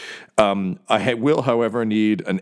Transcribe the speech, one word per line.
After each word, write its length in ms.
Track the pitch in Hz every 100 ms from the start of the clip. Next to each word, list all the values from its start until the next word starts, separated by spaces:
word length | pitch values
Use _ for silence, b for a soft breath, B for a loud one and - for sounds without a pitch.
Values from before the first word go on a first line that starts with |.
| B B B -
Um, 420 | 107 98 95 - -
I 100 | 113
ha-, 160 | 160
will, 280 | 120 123 151
however, 420 | 131 117 117 117
need 380 | 110 107 107 104 -
an 140 | 95